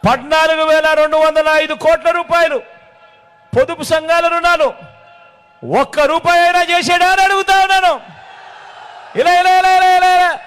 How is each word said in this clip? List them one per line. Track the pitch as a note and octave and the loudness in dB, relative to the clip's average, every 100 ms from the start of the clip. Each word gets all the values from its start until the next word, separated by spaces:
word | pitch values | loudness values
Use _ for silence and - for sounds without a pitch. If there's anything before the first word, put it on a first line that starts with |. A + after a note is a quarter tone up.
| G3+ | -2
పద్నాలుగు | B3+ C#4 D#4+ D#4+ D#4+ D#4 | -4 -2 -2 0 0 0
వేల | D#4 D#4 D#4 | 0 0 0
రెండు | D4+ D#4 | 0 0
వందల | D#4 D#4 D#4 D#4 | 0 0 0 0
ఐదు | D#4 D#4 | -2 -2
కోట్ల | D#4 E4 E4 E4+ | 0 0 0 -4
రూపాయలు | E4+ E4+ E4 C#4 - - _ _ - _ _ _ _ | -2 0 0 -2 -10 -20 _ _ -20 _ _ _ _
పొదుపు | A#3 D4 E4 D4 | -2 -2 -4 -4
సంఘాల | D#4+ D#4+ E4+ E4+ | -4 0 -2 0
రుణాలు | E4+ E4+ E4+ C#4 - E3+ - - - - _ _ _ A#2+ F#3 | -2 0 0 -2 -4 -20 -20 -20 -20 -20 _ _ _ -6 -4
ఒక్క | D4+ - D4 | -2 -2 0
రూపాయి | E4 D#4+ F4 F4 | 0 0 2 2
అయినా | F4+ F4 | 0 0
చేశాడా | F4 B3 F4 F4+ | -2 0 0 2
అని | F#4+ F#4+ | 2 2
అడుగుతా | G4 G4 F#4+ | 0 0 0
ఉన్నాను. | F#4+ F#4+ F4+ C4+ - - - - - - - - - - - - | 2 2 0 -2 -8 -20 -20 -20 -20 -20 -20 -20 -20 -20 -12 -4
ఇలా, | D#4+ F4+ | 0 2
ఇలా, | F#4 F#4 | 2 2
ఇలా, | F#4 F#4 | 2 2
ఇలా, | F#4 F4+ | 2 2
ఇలా, | F#4 F4+ | 2 2
ఇలా. | F4+ D#4 | 0 -4